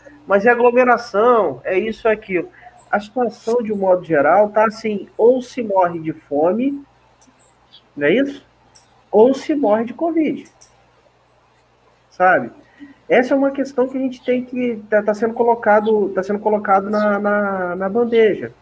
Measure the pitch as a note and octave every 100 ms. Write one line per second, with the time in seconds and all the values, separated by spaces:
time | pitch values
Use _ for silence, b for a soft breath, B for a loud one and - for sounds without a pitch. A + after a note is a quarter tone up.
0 | B B - G3 A3 A#3 A#3+ A#3+ B3 A#3
1 | - G3+ A#3+ A#3 F3 B2+ - F#3 A3 G#3+
2 | A3+ G#3+ - F3+ D#3+ B B B _ G#3
3 | G#3 B3+ A#3+ - - A#3+ A3 G3+ F#3+ F3+
4 | D#3+ D3+ C#3+ F#3 G#3 G#3+ A3 G#3+ A3 G#3
5 | - - A3 B3+ B3 - A3 F#3+ F3 E3+
6 | D#3+ D3+ - C#3+ E3 G#3+ C#4 C#4+ - _
7 | _ _ - _ _ _ _ _ _ -
8 | C#3+ G#3+ C#4 - - _ _ - _ _
9 | _ G#3 A#3+ C4+ - D4 A3+ G#3+ A#3 -
10 | E4 E4 C#4+ - - _ - _ _ _
11 | _ _ _ _ _ _ _ _ _ _
12 | _ - F#3 E3+ A2+ - B B B B
13 | - A#3 B3+ C#4 C#4 C#4 C4+ - C4 C4
14 | C4 B3+ - B3+ B3 B3 B3 A3 - G#3+
15 | G#3 G#3 A3+ A#3 A#3 A#3 A3 G#3+ G#3+ G#3+
16 | G3 F#3+ F#3 G#3 G#3+ G#3 G#3 G3 G3+ G#3
17 | G#3 G3+ G#3 G#3 G3+ F#3+ F3+ F3+ F#3+ A3
18 | A#3 A3+ A3 D#3 A#2 -